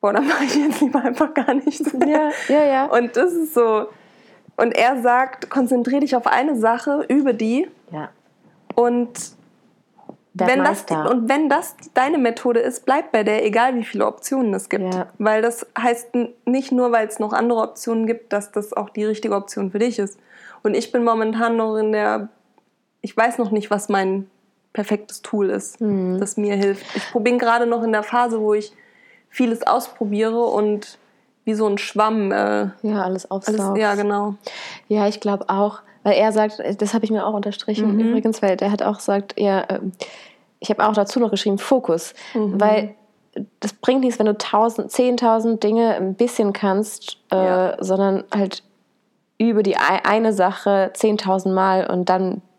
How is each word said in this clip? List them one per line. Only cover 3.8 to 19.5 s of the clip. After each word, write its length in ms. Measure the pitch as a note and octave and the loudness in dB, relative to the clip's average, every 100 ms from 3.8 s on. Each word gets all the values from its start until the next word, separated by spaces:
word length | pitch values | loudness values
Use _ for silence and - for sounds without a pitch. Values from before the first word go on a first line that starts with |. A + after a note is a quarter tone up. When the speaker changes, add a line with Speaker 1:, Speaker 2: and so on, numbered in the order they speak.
| A#3 - _ _ - - - - | -2 -12 _ _ -20 -20 -14 0
Speaker 1:
und 180 | A#3 - | 0 4
er 260 | A#3+ C4+ | 2 2
sagt, 480 | A#3+ B3 C4 - - | 2 4 2 -4 -4
"Konzentrier 480 | C#4 B3 B3 A#3+ C#4 | -2 2 2 2 0
dich 160 | C#4 B3 | 0 0
auf 100 | A#3+ | 2
eine 300 | B3 C#4 C4 | 2 0 2
Sache, 480 | A3 A#3 C#4+ C#4+ - | 2 0 -2 -2 0
übe 280 | C#4 C#4 A3 | 2 2 0
die." 320 | A3 B3 F4 - _ | 0 0 -2 -8 _
Speaker 2:
Ja. 180 | D#3 D3+ _ _ _ _ _ _ - | -12 -12 _ _ _ _ _ _ 2
Speaker 1:
Und 600 | A#3+ A#3+ A#3 - - - _ _ _ _ _ _ - - _ F#3 | 2 2 -2 -6 -16 -18 _ _ _ _ _ _ -20 -20 _ -2
Speaker 2:
Werd 160 | F#3 | 2
Speaker 1:
wenn 80 | C4 | 4
das, 220 | C#4 G#3 - | 2 0 -4
Speaker 2:
Meister. 220 | D#3+ D#3 | -2 0
Speaker 1:
und 180 | B3 A3+ | 0 2
wenn 220 | C#4 D#4 | 0 2
das 260 | C#4+ F4+ - - - | 0 -2 -14 -2 0
deine 220 | C4 D#4+ | 2 2
Methode 400 | A#3+ A#3 B3+ A#3 | 0 0 0 0
ist, 260 | B3 B3+ - | 0 -2 0
bleib 260 | C#4 - | 0 2
bei 120 | A3 | 0
der, 200 | G#3+ G#3+ G#3+ | 2 2 2
egal 300 | A3 B3+ B3+ | 2 2 0
wie 80 | |
viele 220 | G#3+ G#3 G#3 | -4 -2 -2
Optionen 480 | G#3+ - C4+ A#3 | -2 -6 -2 0
es 160 | F#3+ F#3+ | -2 -2
gibt. 240 | G#3 F#3 | -4 -2
Speaker 2:
Ja. 140 | F#3 F#3 - | -4 -6 -2
Speaker 1:
Weil 240 | G#3+ G#3+ | 0 2
das 240 | A3+ A#3 - - | 0 -4 -10 -2
heißt 360 | A#3+ A#3 - | -2 -2 -4
n-, 160 | A#3+ A#3+ - - | -4 -4 -6 -2
nicht 260 | C4 C4+ | -2 0
nur, 200 | B3 B3 | 0 2
weil 160 | A#3 G#3+ | 0 -2
es 100 | - | -4
noch 140 | G#3+ | -4
andere 280 | - A#3 A#3 | 0 0 0
Optionen 440 | A3+ - - A3+ A3 | -2 -6 -4 -2 -2
gibt, 260 | A#3 - | -4 -4
dass 200 | G#3 G#3 | -6 -4
das 200 | - G#3 | -8 -6
auch 180 | - G3+ | -6 -6
die 120 | - | -4
richtige 320 | G#3+ G#3+ A3 G3+ | -4 -2 -2 -4
Option 360 | G3 | -4